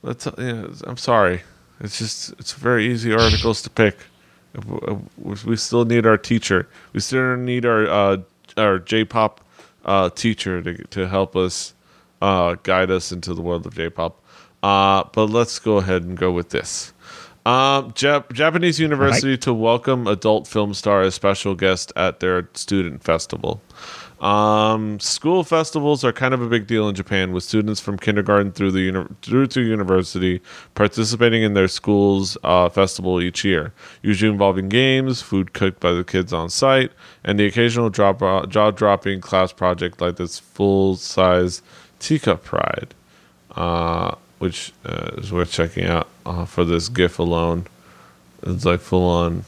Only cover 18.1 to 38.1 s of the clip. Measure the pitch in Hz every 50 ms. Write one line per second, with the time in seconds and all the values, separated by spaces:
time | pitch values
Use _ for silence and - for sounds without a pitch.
18.1 | 147 143 - _ 123 117 151 160 160 170 170 180 156 143 160 156 151 135 139 139
19.1 | 131 110 - 135 135 123 - 139 120 110 110 113 117 120 - - 131 127 120 98
20.1 | 104 92 - 110 107 107 - - - 110 104 101 101 - - 107 101 98 95 95
21.1 | 90 - - 98 98 - - 101 98 85 98 95 92 90 - - - - 90 92
22.1 | 82 _ - 92 90 90 87 - _ - - - 101 98 92 85 69 - _ -
23.1 | 82 82 - - - - - - - 104 _ _ - - - - - - - -
24.1 | - _ - 101 101 104 107 107 107 107 107 110 110 110 107 107 104 101 - -
25.1 | - - - 151 175 185 165 - 165 160 160 156 - 156 143 147 147 131 139 123
26.1 | 113 - 131 127 131 127 120 117 117 117 104 101 117 110 107 104 98 92 95 -
27.1 | 104 95 92 92 92 92 90 - - 110 104 104 107 - - - 101 95 - -
28.1 | 107 104 98 107 104 101 101 98 87 - 98 95 92 95 92 95 92 95 80 -
29.1 | - - - - 117 127 135 123 - 135 123 113 110 107 101 90 95 92 90 -
30.1 | - 92 90 92 90 90 _ - - - - _ _ - 104 104 - - 113 107
31.1 | 120 110 120 117 113 113 110 107 101 98 95 92 - - - - 104 101 101 101
32.1 | 98 98 98 92 - - - - 87 87 90 87 - 95 98 92 - - 92 92
33.1 | 92 90 87 90 87 - - 101 92 80 76 - - _ - - - _ - 98
34.1 | 104 92 107 107 104 98 101 98 92 95 95 95 101 120 131 135 131 131 131 131
35.1 | 127 - - - - 98 95 90 _ - 104 95 90 _ - 87 87 87 90 -
36.1 | - 92 92 87 87 82 82 87 - - - 135 135 135 127 - _ _ - -
37.1 | - _ _ - 104 101 104 101 95 117 117 120 113 120 117 113 95 - 104 98